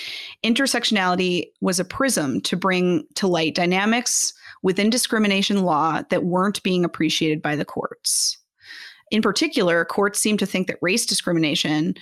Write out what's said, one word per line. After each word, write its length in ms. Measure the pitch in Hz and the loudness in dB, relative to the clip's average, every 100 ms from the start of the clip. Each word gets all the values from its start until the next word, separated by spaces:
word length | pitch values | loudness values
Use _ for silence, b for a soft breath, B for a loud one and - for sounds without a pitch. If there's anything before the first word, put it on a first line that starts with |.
| B B B B | B B B B
"Intersectionality 1000 | 226 240 269 233 - 214 185 180 180 175 - - | 0 2 2 0 0 0 2 2 2 0 -4 -4
was 180 | 190 180 | -2 -2
a 60 | 175 | -4
prism 560 | - 269 196 143 160 | -2 0 0 -2 -2
to 140 | - 175 | -2 -2
bring 480 | 190 180 180 175 - - | 0 2 2 0 -2 -4
to 120 | 196 | 0
light 260 | 170 160 | 0 0
dynamics 800 | 160 175 185 208 240 - - - - B B | 0 0 2 2 0 0 -2 -2 -6 B B
within 280 | 185 185 208 | 0 2 2
discrimination 720 | 247 - 220 208 196 202 202 | 2 0 2 2 2 2 2
law 380 | 180 151 160 151 - | 2 2 2 0 -2
that 140 | 185 | -2
weren't 400 | 180 180 196 202 | 0 2 0 0
being 220 | 196 180 170 | 0 0 0
appreciated 560 | - 156 - 160 151 | 0 0 0 0 0
by 140 | 151 147 | -2 -4
the 100 | - | -4
courts. 720 | - - - - - - - _ _ B B B B B | -6 -8 -6 -4 -2 -2 -4 _ _ B B B B B
In 100 | 214 | 0
particular, 640 | 208 190 311 285 180 170 165 | 2 2 0 2 2 2 0
courts 340 | - 202 196 | 0 0 2
seem 180 | 214 208 | 0 0
to 80 | 196 | 0
think 200 | 185 185 | -2 -4
that 120 | - | -2
race 240 | 175 226 - | 0 0 0
discrimination 880 | - - 170 156 170 170 156 175 180 | -2 0 0 0 0 0 0 -2 -4